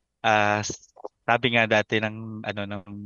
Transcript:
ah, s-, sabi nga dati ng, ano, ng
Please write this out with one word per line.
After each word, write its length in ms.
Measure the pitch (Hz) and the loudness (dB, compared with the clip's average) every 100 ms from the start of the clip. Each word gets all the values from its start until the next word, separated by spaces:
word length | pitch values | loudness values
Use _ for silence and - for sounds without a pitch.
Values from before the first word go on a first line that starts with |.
| _ _ | _ _
ah, 400 | 113 107 104 104 | 2 4 4 0
s-, 240 | 104 - - - - _ - | -2 -8 -16 -20 -20 _ 0
sabi 240 | 120 120 | 2 2
nga 160 | 117 110 | 2 4
dati 320 | 107 104 110 | 2 2 0
ng, 400 | 107 110 113 107 | -2 -6 -10 -10
ano, 220 | 107 104 | -8 -8
ng 200 | 101 104 95 101 | -8 -10 -10 -12